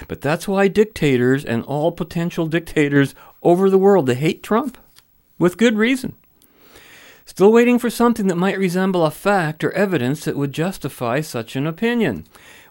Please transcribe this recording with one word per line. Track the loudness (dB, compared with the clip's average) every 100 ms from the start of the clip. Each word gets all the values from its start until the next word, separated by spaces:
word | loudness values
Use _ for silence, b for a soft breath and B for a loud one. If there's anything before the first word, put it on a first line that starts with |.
| -14
but | -8
that's | -4 -4 -2
why | 0 2
dictators | 2 0 0 0 2 2 0
and | -2 -6
all | -4 -4 -4
potential | -4 -6 -6 -4 -4 -4
dictators | -4 -4 0 2 2 2 B B _
over | 2 4 4
the | 4
world, | 6 4 2
they | 0
hate | -2 -4
Trump, | -2 -2 -2 -8 _ _ _ _ _ -2
with | -2 2
good | 2 2
reason. | 0 -2 -6 -12 _ _ B B B B B B B B -12
Still | 2 6
waiting | 6 4 2
for | 0
something | 0 0 2 -2
that | 0
might | -2 0
resemble | -2 0 0 0 0
a |
fact | -2 -2 0 -2 -4
or | -4
evidence | -2 -2 0 -2 -4
that | -6 -4
would | -6
justify | -4 -6 -6 -10 -6 -4 -4
such | -4 -8 -8
an | -6
opinion. | -6 -4 -2 0 -2 -4 B B B B B